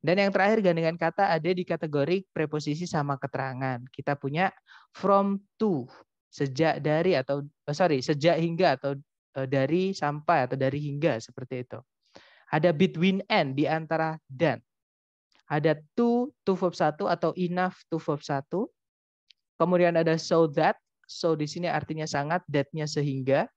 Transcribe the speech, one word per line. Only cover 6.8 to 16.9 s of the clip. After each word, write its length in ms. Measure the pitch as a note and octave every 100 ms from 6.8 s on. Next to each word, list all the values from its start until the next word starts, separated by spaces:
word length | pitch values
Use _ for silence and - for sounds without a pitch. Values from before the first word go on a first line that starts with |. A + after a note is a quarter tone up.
| D3 D3+ F3+ D3
atau, 240 | C3 C#3+
eh, 320 | C#3+ _ -
sorry, 240 | D3 F3+ C#3
sejak 400 | B2+ D3 D#3+ D#3+
hingga 400 | E3+ E3 F3+ C3
atau, 160 | C#3 C#3 _ _ _
eh, 140 | C3+ C3+
dari 400 | C3+ C3+ F3 F#3+
sampai 560 | F#3+ D3 D3 - E3 B2+
atau 80 |
dari 240 | C#3 C3+ C#3+
hingga, 400 | D3 C#3+ D#3+ A2+
seperti 480 | - - B2+ B2+ B2+
itu. 160 | A2+ _ _ _ - - _ _
Ada 160 | D#3 E3+
between 480 | D3 F#3 D#3 F#3 F#3+ -
and, 320 | G#3+ C#3+ C3+
di 80 | D3+
antara 480 | D#3+ D#3+ D#3+ D#3+ D#3 _
dan. 320 | C3 D#3+ A2+ _ _ _ _ _ _ _ _ _
Ada 240 | D3+ D#3 D#3 - -
to, 320 | A#3+ A#3+ B3 _ -
to 80 |
verb 240 | F3+ F#3 -
satu 320 | D#3